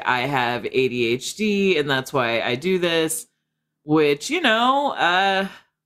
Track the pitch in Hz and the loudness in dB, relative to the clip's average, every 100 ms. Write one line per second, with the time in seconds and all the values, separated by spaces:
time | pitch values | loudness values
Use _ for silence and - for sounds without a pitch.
0 | - 123 127 123 120 120 98 131 127 123 | 0 0 0 0 0 -2 -2 0 0 2
1 | 117 127 - - 214 202 196 165 143 135 | 0 0 -4 -4 0 2 2 2 0 -2
2 | 131 139 120 117 101 127 175 185 175 165 | -2 -2 0 0 -2 -2 -2 0 0 0
3 | 160 - - _ _ _ _ _ 147 156 | 0 -4 -10 _ _ _ _ _ 0 2
4 | 147 143 - 339 277 220 254 277 285 - | 2 0 -2 -2 0 2 2 0 0 0
5 | 165 180 196 190 196 - _ _ | 0 2 2 0 -4 -10 _ _